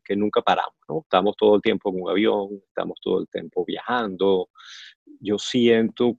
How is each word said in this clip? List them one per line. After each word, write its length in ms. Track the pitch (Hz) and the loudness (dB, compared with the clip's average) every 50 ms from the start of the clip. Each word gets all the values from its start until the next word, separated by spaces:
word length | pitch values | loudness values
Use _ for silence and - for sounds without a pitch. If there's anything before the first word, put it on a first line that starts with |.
| _ | _
que 120 | - 101 | -6 -2
nunca 260 | 101 104 107 - 120 | -2 -2 0 0 0
paramos, 340 | - 101 98 98 - - - _ _ - | 2 2 0 0 0 -4 -8 _ _ -8
¿no? 140 | 76 80 | -8 -8
Estamos 340 | - _ - 92 92 104 98 | -6 _ 0 2 2 2 0
todo 200 | - 107 107 104 | 2 4 4 4
el 60 | 101 | 4
tiempo 280 | - 113 104 95 - 101 | 4 0 -2 -2 -2 -4
en 140 | 92 92 90 | -6 -4 -4
un 60 | 90 | -2
avión, 400 | 87 98 107 110 107 104 98 98 104 98 - _ | 0 0 2 2 0 0 -2 -6 -10 -14 -16 _
estamos 320 | _ - 90 87 90 - | _ -8 -8 -6 -8 -8
todo 180 | - 98 98 90 | -4 -2 -2 -2
el 80 | 90 - | -2 -4
tiempo 360 | _ - - - - 90 87 | _ -10 -12 -8 -6 -6 -4
viajando. 840 | 90 87 87 - - 120 120 117 101 92 87 95 98 98 92 90 - _ - - - - - - - - _ _ - - - | -4 -6 -8 -4 -4 -4 -2 -2 -4 -4 0 2 2 2 2 0 -4 _ -20 -20 -20 -20 -20 -20 -20 -20 _ _ -20 -20 -12
Yo 200 | - - 104 101 | -4 -4 -4 -4
siento 800 | - - - 127 120 120 117 113 113 107 - - 123 120 113 | -4 -2 0 2 4 6 6 4 4 0 0 0 0 0 0